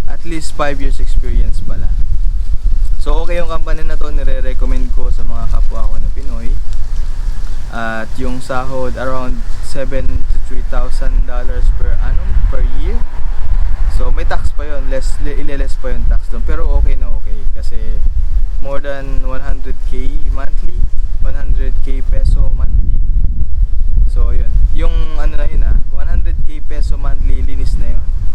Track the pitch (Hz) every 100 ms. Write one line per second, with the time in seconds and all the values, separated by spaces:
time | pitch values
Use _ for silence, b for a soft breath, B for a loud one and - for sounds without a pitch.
0 | - - - 160 - - 147 139 139 -
1 | - - - - - - - - - -
2 | - - - - - - - - - -
3 | 139 147 170 175 175 165 - 160 156 156
4 | - - - - - - - - - -
5 | - - - - - - - - - -
6 | - - - - - - - - - -
7 | - - - - - - - - 113 113
8 | 110 - 127 127 - 127 127 131 123 110
9 | 127 131 127 120 - - - - 131 -
10 | - - - - - - - 127 120 -
11 | 127 123 - 123 123 - - - - -
12 | - - - - - - - - - -
13 | - - - - - - - - - -
14 | - - - 185 - - 147 147 127 131
15 | 127 - - 143 139 139 135 - 127 123
16 | - - - 117 - 131 - - - -
17 | - - - - - - - - - -
18 | - - - - - - - 139 143 139
19 | 135 135 139 135 - - - - - -
20 | - - - - - - - - - -
21 | - - - - - - 131 - - 135
22 | - - - - - - - - - -
23 | - - - - - - - - - -
24 | - - - - - - - - - -
25 | - - - - - - - - - -
26 | - - - - - - - - - -
27 | - - - - - - - - - -
28 | - - -